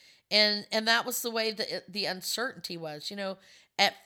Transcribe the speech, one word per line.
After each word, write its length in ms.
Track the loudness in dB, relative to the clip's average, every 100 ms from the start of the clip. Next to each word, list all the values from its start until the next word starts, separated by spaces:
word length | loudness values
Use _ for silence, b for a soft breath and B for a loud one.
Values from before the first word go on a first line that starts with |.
| B B 2
And, 360 | 6 6 4 0
and 160 | 0 4
that 160 | 2 2
was 160 | -4
the 80 | -2
way 220 | 0 -2
that 160 | -2 -6
it, 200 | -6 -8
the 140 | -4 -4
uncertainty 680 | -4 -4 -4 -4 -6 -10 -8
was. 320 | -10 -10 -10
You 60 | -8
know, 220 | -8 -8 B B B 2
at 160 | 2 2